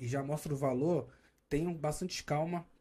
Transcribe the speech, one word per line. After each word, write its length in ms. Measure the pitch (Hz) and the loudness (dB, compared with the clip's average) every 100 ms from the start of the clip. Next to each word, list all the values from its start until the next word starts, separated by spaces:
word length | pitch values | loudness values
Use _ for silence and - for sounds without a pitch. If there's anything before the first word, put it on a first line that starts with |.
e 80 | 123 | -2
já 120 | 139 | 0
mostra 320 | 139 151 165 | 0 -2 -2
o 40 | 139 | 0
valor, 520 | 139 127 151 170 117 - - _ - | 2 4 4 2 0 -10 -20 _ -2
tenham 280 | 143 170 | 0 0
bastante 500 | 165 151 151 185 - | 0 -2 -2 -4 -6
calma, 420 | - 147 165 175 165 - | -2 0 0 -2 -6 -6